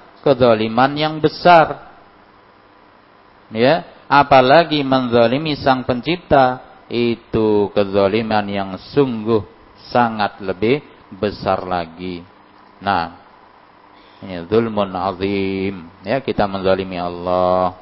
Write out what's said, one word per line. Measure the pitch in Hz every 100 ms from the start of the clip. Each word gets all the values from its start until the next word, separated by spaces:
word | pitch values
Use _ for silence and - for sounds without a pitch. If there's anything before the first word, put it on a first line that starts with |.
| - - -
kezaliman | 127 127 110 110 113 135 147
yang | 156 156
besar. | 151 - 175 170 147 143 - - - _ _ _ _ _ _ _ _ _ _ _ _ _ _
Ya, | 110 123 170 170 - -
apalagi | 139 143 135 127 151 165 151
menzalimi | 135 131 123 120 117 131 160
Sang | 143 139 131 120
Pencipta, | 123 127 175 - 143 127 127 - - -
itu | 113 120 113 - 117 110 104 101 104
kezaliman | 101 98 98 107 110 107 101
yang | 101 98 95 -
sungguh | - 139 113 107 113 95 - - - -
sangat | 123 120 110 101 -
lebih | 95 92 107 143 - - -
besar | 92 104 92 104 95 92
lagi. | 90 82 82 92 87 87 - _ _ _ _
Nah, | 95 95 82 85 - - - _ _ _ _ - - -
ini | 101 90 85
zulmun | 107 117 104 98
azim. | 92 95 90 98 101 95 95 95 95 82 - 95
Ya, | 131
kita | 127 104 104
menzalimi | 98 95 95 92 90
Allah. | 87 87 87 90 90 92 92 90